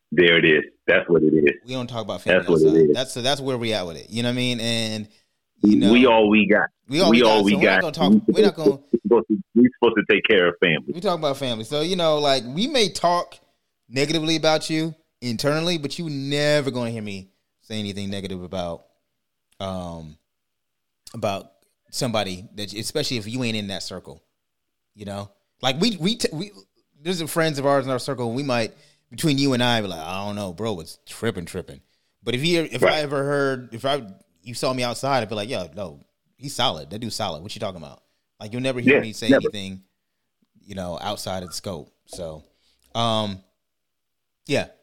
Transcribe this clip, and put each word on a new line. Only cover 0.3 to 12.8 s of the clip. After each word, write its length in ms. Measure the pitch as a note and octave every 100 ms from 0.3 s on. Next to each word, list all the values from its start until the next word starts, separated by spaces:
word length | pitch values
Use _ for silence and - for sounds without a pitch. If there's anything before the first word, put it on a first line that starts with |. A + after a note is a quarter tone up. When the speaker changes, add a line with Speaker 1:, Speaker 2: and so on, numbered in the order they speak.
| E2+
Speaker 1:
it 80 | D#2+
is. 180 | D2+ - _ -
That's 200 | F2+ -
what 140 | E2
it 100 | D#2
is. 220 | D#2 D2 - B2
Speaker 2:
We 80 |
don't 140 | C3 B2
talk 160 | A#2
about 180 | G2+ F#2
family 180 | - F#2
Speaker 1:
That's 100 | F2+
what 120 | E2
it 60 | D#2
Speaker 2:
outside. 220 | D#2+ D2+
Speaker 1:
is. 40 | D2
Speaker 2:
That's, 160 | C3+
so 80 | B2+
that's 200 | B2 C#3+
where 160 | C3+ B2
we 160 | A#2
at 120 | G#2+ F2+
with 120 | E2
it. 120 | -
You 140 | A2+
know 60 | A#2+
what 40 |
I 40 | B2+
mean? 220 | B2 A#2+
And, 480 | A#2 A#2 A2 A2 G#2 _ _ _ _ _
Speaker 1:
We, 100 | G#2
Speaker 2:
you 40 | G2
know, 140 | G2
Speaker 1:
we 140 | A#2+ B2+
all 240 | A2+ G#2
we 180 | G#2+ F#2+
got. 200 | G2+ D#2+ _ -
Speaker 2:
we 140 | C#3+
all 80 | F#3
Speaker 1:
We 60 | A#2
Speaker 2:
we 60 |
Speaker 1:
all 140 | A2+ A2
Speaker 2:
got. 40 | G2+
Speaker 1:
we 60 |
Speaker 2:
So 40 | G2+
we're 60 |
not 120 | G#2 F#2+
Speaker 1:
got. 60 |
Speaker 2:
gonna 120 | F2 - D#3 G#3+
talk, 80 | -
Speaker 1:
We 60 |
Speaker 2:
we're 80 | A3 G3+
not 100 | -
Speaker 1:
supposed 0 |
Speaker 2:
gonna 220 | D#3 -
Speaker 1:
to, 60 | _
we 80 | -
supposed 260 | G3+ A3+ -
to, 160 | G3 - A2+
we 140 | B2 -
supposed 160 | A#2 A2
to 160 | -
take 100 | - -
care 220 | G#2 F2
of 80 | -
family. 320 | F2+ D#2 -
Speaker 2:
We 60 | D#3
talk 160 | F#3+ E3+
about 200 | D3+ B2+
family. 260 | C3 A2
So, 180 | A2+ D3
you 140 | E3 F#3
know, 240 | E3 D3+
like, 240 | D3 C3+ A#2
we 220 | D3 B3+
may 220 | C#4